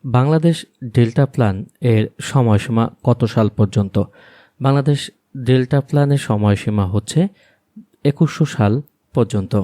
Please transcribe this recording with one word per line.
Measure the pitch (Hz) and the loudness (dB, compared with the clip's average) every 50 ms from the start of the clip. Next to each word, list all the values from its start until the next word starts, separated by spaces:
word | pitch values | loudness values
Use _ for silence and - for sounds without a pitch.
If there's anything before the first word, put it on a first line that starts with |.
| _ | _
বাংলাদেশ | 131 113 123 127 143 156 160 156 170 165 160 - _ _ _ - 120 104 | 0 0 0 2 2 0 2 2 0 0 0 -6 _ _ _ -14 -4 2
ডেল্টা | 127 120 113 117 - 139 | 2 2 2 2 0 0
প্ল্যান | 131 - - 120 104 95 98 107 - _ _ | 0 0 -2 -2 0 -2 -4 -8 -14 _ _
এর | - 123 113 110 107 - _ _ | -2 0 2 2 0 -2 _ _
সময়সীমা | - - - 139 123 117 107 101 - - 117 113 113 - - _ _ | -14 -4 -2 0 2 4 2 2 0 0 -2 0 -2 -2 -4 _ _
কত | 123 120 120 120 | -2 0 0 0
সাল | 110 - 117 110 104 - - | -2 0 0 0 0 0 0
পর্যন্ত? | 107 98 - - 101 95 _ 101 98 - _ - - - - - _ _ _ _ | -2 0 0 -2 -4 -2 _ -4 -4 -4 _ -20 -20 -20 -20 -20 _ _ _ _
বাংলাদেশ | 131 135 139 143 139 151 147 139 - - _ _ _ _ _ 139 123 | -2 0 0 2 2 0 -2 -2 -4 -10 _ _ _ _ _ -8 0
ডেল্টা | 117 131 131 127 127 - 143 | 2 2 2 2 2 0 -2
প্ল্যানের | 139 - - 147 143 143 143 139 - - | -2 0 0 0 2 2 2 0 0 -2
সময়সীমা | 113 104 104 104 101 98 - - 104 104 98 92 98 | -2 0 2 2 2 2 0 -2 -2 -2 -2 0 -2
হচ্ছে | 104 - - - 151 175 196 _ _ _ _ _ _ _ _ _ - - _ _ _ _ | -4 -4 -2 0 0 0 0 _ _ _ _ _ _ _ _ _ -20 -20 _ _ _ _
একুশশো | 143 143 - 170 147 - - 160 | -2 0 2 0 -2 0 -2 -2
সাল | 147 - - 110 101 107 135 147 _ _ _ _ _ _ | -2 0 0 0 2 2 0 -4 _ _ _ _ _ _
পর্যন্ত। | 135 117 - - 104 95 90 - 104 | -2 -2 0 -2 -6 -4 -2 -2 -4